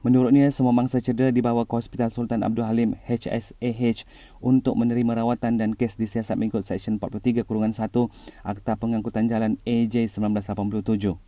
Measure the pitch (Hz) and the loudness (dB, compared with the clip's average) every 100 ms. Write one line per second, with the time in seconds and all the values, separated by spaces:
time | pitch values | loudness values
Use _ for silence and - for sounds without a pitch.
0 | 123 127 123 139 139 139 127 120 127 127 | 4 4 6 6 6 2 2 2 2 -2
1 | 117 117 131 120 120 117 113 117 - - | -2 0 2 4 4 2 0 -4 -4 -4
2 | 117 117 117 117 107 113 113 113 113 107 | -2 -2 -4 -2 0 -2 0 2 0 -2
3 | - 120 - 113 - - 123 113 123 113 | -4 -4 -2 -6 -6 -6 -6 0 0 0
4 | - - - - 123 131 127 - 120 120 | -8 -20 -20 -6 2 4 4 0 2 2
5 | 117 117 117 120 117 117 110 110 120 - | 0 0 0 0 0 0 0 0 -4 -2
6 | 113 117 110 - 110 110 - 95 - 107 | -4 -4 -4 -2 -2 -2 -4 -6 -4 -4
7 | - 107 127 117 113 110 110 113 110 120 | -4 -2 0 0 -2 -2 -2 -2 -2 0
8 | 120 - - - - 101 - 110 117 113 | -2 -4 -20 -14 -10 -6 -4 -4 -2 -2
9 | 110 110 113 113 110 110 - 117 113 117 | -2 -2 0 0 0 -2 -2 0 2 0
10 | 113 - 107 104 98 101 101 107 101 110 | -2 -2 -2 -2 -4 -4 -2 -2 -2 0
11 | 101 87 | 0 -4